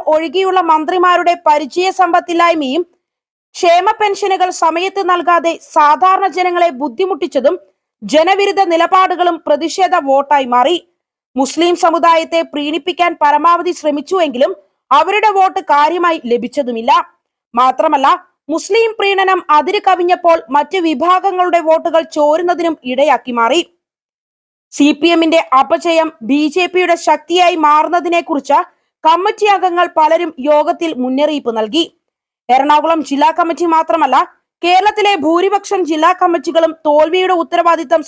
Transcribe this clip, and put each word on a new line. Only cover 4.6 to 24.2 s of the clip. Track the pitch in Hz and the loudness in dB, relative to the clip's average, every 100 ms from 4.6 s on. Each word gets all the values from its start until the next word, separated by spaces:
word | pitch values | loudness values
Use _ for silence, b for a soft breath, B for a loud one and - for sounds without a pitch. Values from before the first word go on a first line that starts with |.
സമയത്ത് | 330 330 381 392 | -2 -2 -4 -4
നൽകാതെ | 359 359 339 339 330 330 - 330 | -2 -2 2 0 0 -6 -4 2
സാധാരണ | 294 302 370 381 392 | 2 4 2 2 0
ജനങ്ങളെ | 302 359 349 339 | -2 -2 0 -2
ബുദ്ധിമുട്ടിച്ചതും | 247 285 226 381 339 320 285 247 359 _ _ _ _ | -2 -8 -4 -4 -4 -4 0 0 -2 _ _ _ _
ജനവിരുദ്ധ | 202 285 330 392 403 392 | -2 2 2 2 0 0
നിലപാടുകളും | 381 330 339 370 370 349 349 339 | 0 2 2 2 2 0 -2 -2
പ്രതിഷേധ | - 294 320 - 359 359 | -2 -2 -2 -2 0 0
വോട്ടായി | 277 269 277 277 262 | 0 0 2 0 0
മാറി. | 247 254 233 - _ _ _ _ 247 | 0 2 0 -6 _ _ _ _ -4
മുസ്ലിം | 269 - 349 339 | -4 0 0 2
സമുദായത്തെ | 349 330 330 330 320 330 330 | 0 2 2 2 0 -4 -4
പ്രീണിപ്പിക്കാൻ | 294 294 320 - 349 349 330 | -6 -6 -6 -6 -2 -2 0
പരമാവധി | 294 294 320 349 349 | 0 2 2 0 -2
ശ്രമിച്ചുവെങ്കിലും | - 311 294 285 381 320 233 311 381 _ _ - | -4 -4 -4 -4 -2 -2 0 -2 -2 _ _ 0
അവരുടെ | 277 330 403 427 | 0 2 0 0
വോട്ട് | 392 381 381 - | 2 0 -2 -2
കാര്യമായി | 285 302 359 349 330 240 | 0 2 0 -2 -2 -2
ലഭിച്ചതുമില്ല. | 240 190 - 247 233 233 339 - _ _ _ _ | -4 -4 -6 -6 -4 0 0 0 _ _ _ _
മാത്രമല്ല, | 233 254 262 311 269 269 339 - _ - | 0 0 2 0 2 2 0 -4 _ -8
മുസ്ലിം | 320 311 427 453 440 | -6 -2 0 0 -2
പ്രീണനം | 392 381 381 370 339 | -2 0 0 0 0
അതിര് | 302 302 403 | 0 0 -2
കവിഞ്ഞപ്പോൾ | 392 359 349 349 349 330 330 | 0 0 2 0 2 0 0
മറ്റ് | 277 294 381 330 | -2 -2 -2 -2
വിഭാഗങ്ങളുടെ | 285 339 370 381 370 359 339 | -2 0 0 0 -2 0 0
വോട്ടുകൾ | 320 320 339 320 320 311 | 0 0 2 -2 -2 0
ചോരുന്നതിനും | 294 320 349 349 339 311 | 0 0 0 -2 -4 -6
ഇടയാക്കി | 247 254 302 247 - 240 | -6 0 2 0 -2 -2
മാറി. | 233 320 - _ _ _ _ _ | 0 0 -4 _ _ _ _ _